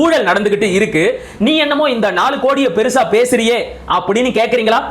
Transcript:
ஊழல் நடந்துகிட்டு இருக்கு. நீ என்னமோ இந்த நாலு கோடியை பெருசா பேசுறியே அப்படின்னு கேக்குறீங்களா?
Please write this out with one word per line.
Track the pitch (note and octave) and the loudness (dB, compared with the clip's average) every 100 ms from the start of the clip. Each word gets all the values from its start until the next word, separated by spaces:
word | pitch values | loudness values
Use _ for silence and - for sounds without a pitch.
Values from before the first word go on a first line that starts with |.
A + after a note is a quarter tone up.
ஊழல் | E4 D#4 G3 | 2 2 2
நடந்துகிட்டு | G3+ G#3 G3 G#3 F#3 | 0 0 0 0 0
இருக்கு. | F3+ D#3 F#3+ C4 - - | 0 0 0 -2 -8 -2
நீ | A3 D#4 | 0 2
என்னமோ | D4 C#4+ D4+ A#3 | 0 0 0 0
இந்த | G#3+ F3+ | 0 0
நாலு | A#3+ C#4 B3+ | 0 0 0
கோடியை | C4+ C4 F#3 | 0 0 0
பெருசா | A#3+ C4 E3 | 0 0 2
பேசுறியே | G#3 B3 A#3+ A3+ A#3 - - - F#3 | 2 2 2 0 -2 -4 -10 -4 -2
அப்படின்னு | - G#3 B3+ G#3+ | 0 0 0 0
கேக்குறீங்களா? | A#3 A#3+ A3 A#3 - | 0 0 2 0 -2